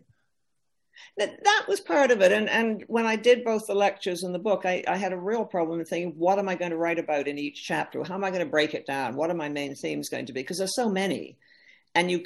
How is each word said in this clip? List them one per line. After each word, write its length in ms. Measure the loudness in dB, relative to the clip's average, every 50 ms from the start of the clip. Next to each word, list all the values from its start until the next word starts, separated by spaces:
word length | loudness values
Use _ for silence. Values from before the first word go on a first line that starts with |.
| _ _ _ _ _ _ _ _ _ _ _ _ _ _ _ _ _ _ _ -20 -20 -12 -6 -4
That, 260 | -4 -4 -4 0 2
that 220 | 4 4 4 2 0
was 120 | -2 -2
part 320 | -2 0 2 4 6 6
of 100 | 6 6
it. 100 | 6 6
And, 160 | 6 6 2 2
and 360 | 2 2 2 2 0 -2 -4 -2
when 200 | -2 0 0 2
I 80 | 0
did 280 | 2 6 6 6 6 4
both 200 | 0 0 0 0 0
the 60 | 2
lectures 480 | 4 4 4 2 0 -4 -4 -4 -4
and 120 | -4 -4 -4
the 60 | -2
book, 240 | 0 0 0 2 2
I, 200 | 0 -2 0 0 -2
I 80 | -2
had 160 | 0 -2 -4
a 60 | -4 -4
real 260 | -4 -2 -2 -2 -2
problem 400 | -2 -2 -2 -2 -2 -2 -4 -4
thinking, 300 | -4 -4 -4 -4 -4 -4 0
"What 200 | 2 2 4 2
am 100 | 2 0
I 80 | -2
going 160 | -2 -2 -4
to 60 | -2 -2
write 220 | 0 0 0 -2
about 280 | -2 0 0 -2 0 -2
in 120 | -4 -4
each 240 | -6 -8 -8 -8 -8
chapter? 400 | -4 -4 -4 -4 -4 -6 -8 -8
How 100 | -6 -6
am 100 | -4 -4
I 60 | -2
going 160 | -2 -2 -2
to 40 | 0
break 260 | 2 2 2 2 0
it 100 | -4 -6
down? 300 | -4 -4 -4 -2 -4 -2
What 160 | -2 -2 0
are 40 | 0
my 140 | -2 -4 -4
main 260 | -4 -4 -4 -6 -6
themes 320 | -6 -6 -6 -4 -4 -6 -6
going 200 | -6 -8 -8 -6
to 60 | -6
be?" 100 | -8 -6
'Cause 140 | -6 -4 -4
there's 160 | -4 -2 -2
so 140 | -2 0 0
many. 460 | 0 0 0 0 -2 -4 -6 -10 -16 _ _ _ _ _ _ -20 -20 _ _ _ 0
And 140 | 0 2 2
you, 160 | 0 -2 -4